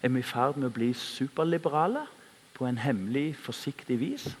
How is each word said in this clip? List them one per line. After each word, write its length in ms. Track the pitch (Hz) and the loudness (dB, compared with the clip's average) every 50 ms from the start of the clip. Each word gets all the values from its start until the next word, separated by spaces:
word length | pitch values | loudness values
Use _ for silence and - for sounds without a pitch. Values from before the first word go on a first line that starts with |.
| - | 4
Er 80 | 123 | 4
vi 80 | 127 127 | 2 2
i 80 | 123 | 0
ferd 300 | - - 120 123 139 143 143 | -2 2 2 2 2 2 0
med 80 | 131 | -2
å 80 | 127 113 | -2 0
bli 140 | 117 117 123 | 2 2 2
superliberale 1080 | 120 120 - - - - 135 135 - - 160 165 170 165 160 156 143 151 165 185 240 294 302 - - - - - - - - - - | 2 0 -6 -10 -2 -2 -4 -2 2 0 2 2 2 2 2 2 2 4 4 4 2 -2 -6 -8 -14 -20 -20 -20 -20 -20 -20 -20 -6
på 100 | - 127 | -4 -2
en 140 | 127 123 113 113 | -2 0 0 2
hemmelig, 540 | 143 123 98 95 104 120 139 147 156 151 - | 2 2 2 0 0 0 0 0 -2 -4 -6
forsiktig 560 | - - 117 - - 143 - - - - 127 117 | -8 -10 -8 -6 -6 -8 -8 -8 -4 -2 0 0
vis? 260 | 131 165 285 285 - - - - | 0 -2 -4 -6 -6 -10 -10 -12